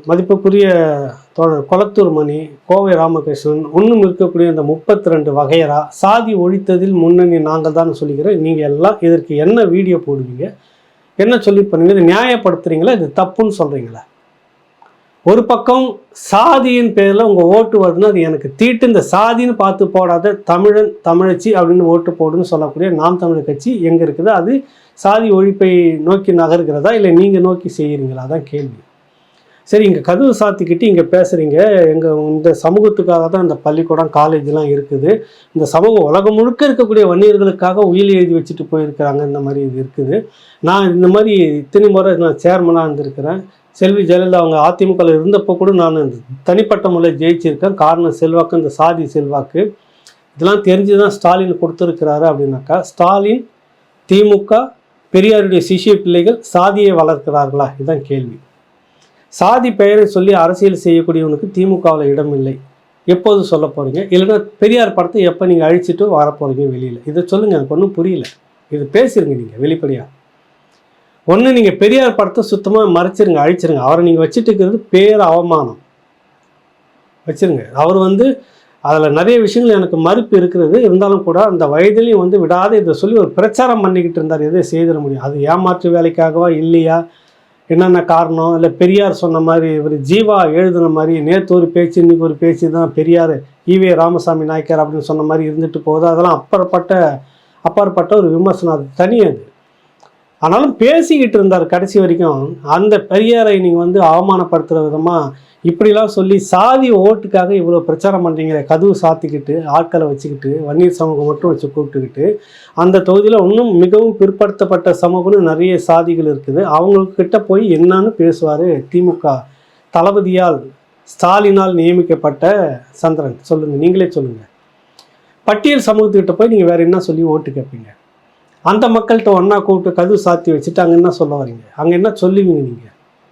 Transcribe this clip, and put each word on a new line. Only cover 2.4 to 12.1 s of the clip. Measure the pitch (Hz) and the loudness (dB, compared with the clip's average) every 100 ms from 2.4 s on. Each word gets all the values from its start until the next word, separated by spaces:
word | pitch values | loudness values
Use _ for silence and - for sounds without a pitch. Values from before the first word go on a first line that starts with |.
| 151 143 - | -10 -10 -2
கோவை | 185 196 170 | 0 2 2
ராமகிருஷ்ணன், | 160 165 147 143 151 151 147 | 0 -2 -4 -4 -4 -4 -2
இன்னும் | 160 214 226 190 | 0 2 4 2
இருக்கக்கூடிய | 175 180 170 170 | 0 -2 0 0
இந்த | 156 | 0
முப்பத்திரெண்டு | 147 156 - 202 180 160 147 | -2 -2 -2 -2 0 -2 0
வகையறா, | 139 139 165 151 147 151 - | -2 0 0 0 -2 -4 -2
சாதி | 190 226 220 202 | 0 0 0 -2
ஒழித்ததில் | 175 190 196 180 196 185 | 0 -2 -2 -2 0 2
முன்னணி | 165 175 180 165 | 2 4 4 2
நாங்கள் | 156 160 156 156 | -2 -2 -2 0
தான் | 165 143 | -2 -2
சொல்லிக்கிறேன். | 147 139 170 180 | -6 -4 -2 -2
நீங்க | 160 156 | -2 -2
எல்லாம் | 147 143 185 214 | -2 0 0 0
இதற்கு | 170 165 165 147 | 2 0 0 -2
என்ன | 160 233 202 | 2 2 2
வீடியோ | 175 190 170 143 | 0 0 -2 -2
போடுவீங்க? | 139 127 123 190 - _ _ _ _ _ - | -6 -8 -10 -12 -14 _ _ _ _ _ -2
என்ன | 208 247 | 0 0
சொல்லி | 208 196 | 2 2
பண்ணுங்க? | 202 165 175 | 2 2 4
இதை | 196 170 | 4 4